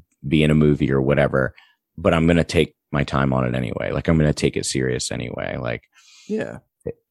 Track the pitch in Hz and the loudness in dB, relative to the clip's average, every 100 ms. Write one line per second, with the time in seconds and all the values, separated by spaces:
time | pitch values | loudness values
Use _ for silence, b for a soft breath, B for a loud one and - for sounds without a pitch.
0 | - _ 69 78 76 78 76 71 69 67 | -20 _ -2 2 4 4 4 2 0 0
1 | 67 69 71 69 64 b b b _ - | 2 2 2 0 -2 b b b _ -4
2 | 90 85 82 85 78 85 73 _ _ 73 | 0 2 4 4 2 0 0 _ _ -4
3 | 71 69 67 65 62 62 58 - - 73 | -2 0 0 0 -2 -2 -4 -6 -4 -2
4 | 85 80 76 73 73 - - 67 64 62 | 0 4 2 2 0 -2 -4 -2 -2 -2
5 | - 60 60 - 50 69 62 58 - b | -6 -8 -8 -8 -8 -8 -6 -8 -12 b
6 | b b - 214 55 - - _ - - | b b -8 -8 -8 -12 -18 _ -14 -14
7 | _ | _